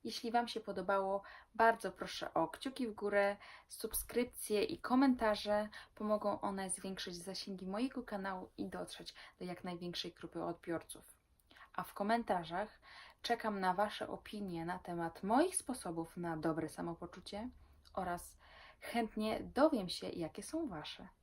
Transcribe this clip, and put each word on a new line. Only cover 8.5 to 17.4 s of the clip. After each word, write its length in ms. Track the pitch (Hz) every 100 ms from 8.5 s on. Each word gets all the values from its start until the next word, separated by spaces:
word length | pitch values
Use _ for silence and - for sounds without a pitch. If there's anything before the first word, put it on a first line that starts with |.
| -
i 100 | 196
dotrzeć 460 | 180 175 - 170 - - _
do 60 |
jak 200 | 180 175
największej 480 | 180 175 175 170 175
grupy 320 | - 170 165
odbiorców. 600 | 170 165 - 160 - - - - _ _ _ - -
A 80 | -
w 120 | 185
komentarzach 840 | - 202 233 226 185 165 175 214 - - - - -
czekam 380 | - 233 220 196
na 140 | 185
wasze 340 | 180 208 - -
opinie 560 | 196 - 214 202 170
na 140 | 165 185
temat 440 | - 170 165 -
moich 340 | 196 240 359 -
sposobów 600 | - 254 185 165 165 -
na 200 | 175 160
dobre 320 | 165 156 156
samopoczucie 800 | - 170 170 170 - - 202